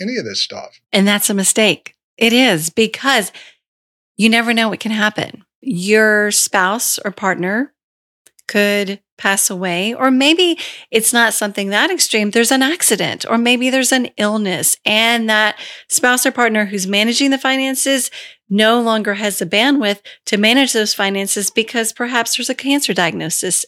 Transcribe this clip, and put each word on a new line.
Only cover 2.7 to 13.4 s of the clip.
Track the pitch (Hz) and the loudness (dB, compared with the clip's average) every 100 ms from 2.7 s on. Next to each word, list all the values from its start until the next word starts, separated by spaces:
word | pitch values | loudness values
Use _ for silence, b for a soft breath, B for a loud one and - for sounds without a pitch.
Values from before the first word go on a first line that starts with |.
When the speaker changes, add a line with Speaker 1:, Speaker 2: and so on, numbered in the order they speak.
| - 220 - 269 254 185 B B B _ _ _ _ _ - | -2 -2 -2 0 0 -2 B B B _ _ _ _ _ 0
Speaker 2:
you | 220 | 2
never | 226 233 | 2 2
know | 226 226 | 0 0
what | - | -2
can | 214 | -4
happen. | 214 208 - - - _ _ | -2 -2 -2 -8 -12 _ _
Your | 269 175 190 214 214 208 208 | -6 -4 2 4 4 2 2
spouse | 208 - 202 185 220 - - | 0 0 0 0 0 -4 -4
or | 208 | -6
partner | - 196 170 180 214 285 _ _ _ _ _ _ _ - | -4 -2 -2 -2 -4 -4 _ _ _ _ _ _ _ -4
could | 214 202 202 196 202 _ - | 0 2 0 -4 -8 _ -4
pass | 202 196 - | 0 0 -2
away, | 185 185 175 208 | -4 -4 -2 -4
or | 247 262 | 0 2
maybe | 254 285 330 359 330 B B B | 4 4 4 2 0 B B B
it's | 226 220 | 0 2
not | 240 233 | 2 2
something | - 208 202 196 | 0 -4 -4 -2
that | 208 311 | 0 0
extreme. | 359 - 220 208 | 0 -2 0 2
There's | 233 233 | 2 2
an | 262 | 2
accident, | 269 349 - - 165 - - | 2 0 0 0 -2 -6 -2
or | |
maybe | 233 | 0